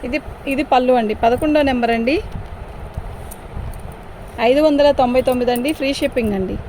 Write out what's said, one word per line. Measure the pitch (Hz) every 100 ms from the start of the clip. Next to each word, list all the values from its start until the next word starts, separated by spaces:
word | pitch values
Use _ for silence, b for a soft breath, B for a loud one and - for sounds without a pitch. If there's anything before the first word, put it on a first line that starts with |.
| 254
ఇది, | 302 - - -
ఇది | 269 294
పళ్ళు | 254 254 254
అండి, | 214 214
పదకొండో | 233 247 311 302 285
నెంబర్ | 254 233 233
అండి. | 233 339 - - - - - - - - - - - - - - - - - - - - - - 233
ఐదు | 277 311
వందల | 285 285 285
తొంభై | 254 247 254
తొమ్మిది | 254 247 247
అండి, | 262 311
ఫ్రీ | 269 277
షిప్పింగ్ | 285 269 226 196
అండి. | 185 -